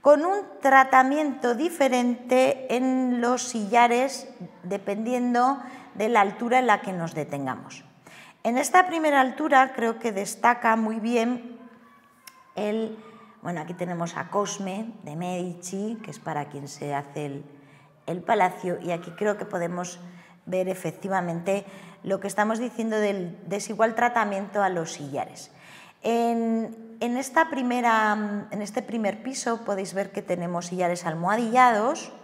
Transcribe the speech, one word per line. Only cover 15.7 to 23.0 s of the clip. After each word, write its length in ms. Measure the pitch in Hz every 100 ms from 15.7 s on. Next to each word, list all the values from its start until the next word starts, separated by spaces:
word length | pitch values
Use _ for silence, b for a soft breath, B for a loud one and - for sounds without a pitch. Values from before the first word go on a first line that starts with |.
| 190 214 226
que 80 | -
es 80 | 147
para 280 | - 151 147
quien 200 | 143 143
se 260 | - 143
hace 340 | 139 143 156 147
el, 180 | 139 - B B B B _ -
el 140 | 175
palacio, 580 | - 220 185 180 180 175
y 80 | 175
aquí 220 | 170 170
creo 260 | 165 208 202
que 60 |
podemos 560 | 196 185 170 175 180 - B B B B -
ver 220 | 185 185
efectivamente 960 | 185 165 156 196 190 175 170 175 196 196 B B B
lo 160 | - 196
que 80 | 196
estamos 320 | 196 208 220
diciendo 380 | 240 240 226
del 420 | 214